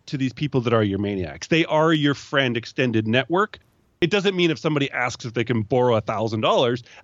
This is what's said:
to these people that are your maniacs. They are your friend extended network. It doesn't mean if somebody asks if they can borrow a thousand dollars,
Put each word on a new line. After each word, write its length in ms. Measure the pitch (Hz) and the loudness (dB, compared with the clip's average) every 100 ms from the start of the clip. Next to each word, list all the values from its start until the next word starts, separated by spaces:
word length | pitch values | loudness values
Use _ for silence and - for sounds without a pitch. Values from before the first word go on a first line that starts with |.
| - | -8
to 80 | 143 | -4
these 160 | 131 | -4
people 280 | - 147 135 | -4 -2 0
that 100 | 120 | 2
are 100 | 113 | 2
your 140 | 104 98 | 2 0
maniacs. 480 | 101 98 82 69 - | -2 -2 -6 -8 -2
They 160 | 160 165 | 0 2
are 260 | 151 160 | 2 2
your 220 | 160 143 | 2 2
friend 420 | 135 - 143 131 117 | -2 -2 0 0 -2
extended 500 | 113 - 127 110 110 | -4 -2 0 0 2
network. 520 | 123 127 175 214 - _ _ _ - | 0 2 0 0 -6 _ _ _ -4
It 80 | 170 | 0
doesn't 240 | 202 190 | 2 0
mean 160 | 185 170 | 2 0
if 80 | 143 | 0
somebody 320 | 165 147 139 | 0 0 -2
asks 340 | 139 123 - 123 | -4 -6 -6 -8
if 80 | |
they 100 | 117 | -4
can 160 | 113 120 | -2 -2
borrow 340 | 104 127 123 | 0 2 2
a 60 | 110 | 2
thousand 400 | - 107 113 110 | 0 -4 -2 -2
dollars, 420 | 139 202 123 127 120 - | 0 2 2 -2 -8 -6